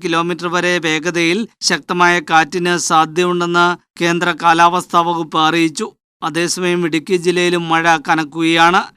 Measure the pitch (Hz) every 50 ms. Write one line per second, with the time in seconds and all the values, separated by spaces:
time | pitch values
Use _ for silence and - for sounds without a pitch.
0 | 175 175 165 165 170 175 175 156 180 175 165 175 175 180 180 175 156 165 156 156
1 | 151 180 170 175 170 165 175 214 226 - _ - - - 185 170 - - 185 175
2 | 175 175 175 175 156 - 165 160 160 147 180 185 175 175 175 170 151 - 175 160
3 | 160 160 156 180 180 180 180 175 175 175 175 175 175 175 175 - _ _ _ -
4 | 170 170 170 170 170 175 165 147 165 170 165 165 170 175 175 180 165 - - 175
5 | 170 170 170 165 165 147 - 160 156 156 160 170 165 160 139 - 143 - - _
6 | _ _ _ - - 160 151 165 175 170 - 180 185 175 175 175 175 160 151 160
7 | 151 - 190 180 165 180 175 175 175 175 175 175 170 165 165 165 165 170 165 160
8 | 135 185 165 160 156 147 - 165 165 165 165 165 165 170 180 202 - - -